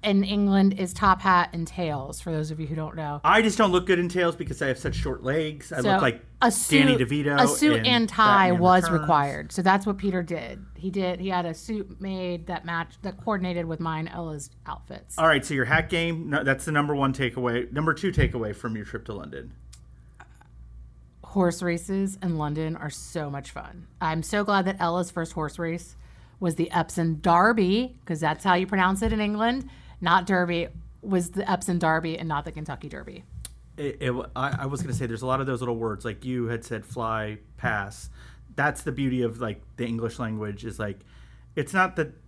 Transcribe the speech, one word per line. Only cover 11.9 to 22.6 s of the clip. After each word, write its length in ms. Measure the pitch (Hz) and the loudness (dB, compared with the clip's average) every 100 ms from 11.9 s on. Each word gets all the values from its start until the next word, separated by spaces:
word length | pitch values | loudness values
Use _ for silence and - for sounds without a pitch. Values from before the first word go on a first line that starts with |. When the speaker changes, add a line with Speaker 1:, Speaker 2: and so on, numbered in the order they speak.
| - | -10
Speaker 1:
made 480 | 196 190 180 175 165 | -8 -6 -4 -6 -6
that 160 | 175 | -8
matched, 400 | 170 170 165 - | -4 -6 -6 -8
that 140 | 202 180 | -12 -8
coordinated 440 | - 208 180 175 165 | -4 -2 -2 -4 -4
with 160 | 160 | -4
mine, 260 | 165 156 160 | -4 -4 -6
Ella's 420 | - 165 151 - - - | -8 -8 -10 -12 -16 -14
outfits. 520 | - - - - - | -14 -12 -16 -12 2
Speaker 2:
All 100 | 160 | 4
right, 160 | 147 135 | 4 2
so 80 | |
your 120 | 143 123 | -2 2
hat 240 | 156 165 | 2 2
game, 400 | 175 170 165 156 | 0 0 -2 -2
no, 160 | 147 135 | -2 0
that's 180 | 135 | 0
the 80 | - | 0
number 240 | 151 147 143 | 0 0 2
one 160 | 139 | 0
takeaway. 580 | 135 135 131 123 120 120 | 0 -2 0 -2 0 -2
Number 240 | 139 160 | -2 0
two 200 | 151 196 | 0 0
takeaway 420 | - 127 127 107 101 | 2 2 2 -6 -6
from 220 | 120 110 | -8 -8
your 80 | 101 | -8
trip 180 | 110 - | -10 -10
to 60 | |
London. 380 | 104 73 69 62 - - - - - - - - - - - - - - - - _ | -12 -10 -12 -14 -18 -20 -20 -20 -20 -20 -20 -20 -20 -20 -20 -20 -20 -20 -20 -20 _
Speaker 1:
Horse 380 | - 202 180 170 | -6 0 0 0
races 560 | 175 170 175 190 196 196 | -2 -4 -2 -2 -2 -4
in 140 | 185 160 | -4 -2
London 380 | 151 151 | -2 -2